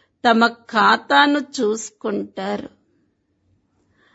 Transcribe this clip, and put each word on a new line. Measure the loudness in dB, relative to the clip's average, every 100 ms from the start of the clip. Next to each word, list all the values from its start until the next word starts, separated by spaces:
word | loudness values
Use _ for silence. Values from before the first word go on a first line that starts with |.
| _ _ 0
తమ | 2 2
ఖాతాను | 0 -6 0 2 2 2 2 2 0
చూసుకుంటారు. | -4 -4 -4 -4 -8 -12 -6 -6 -8 -10 -8 -8 -10 _ _ _ _ _ _ _ _ _ _ _ _ _ _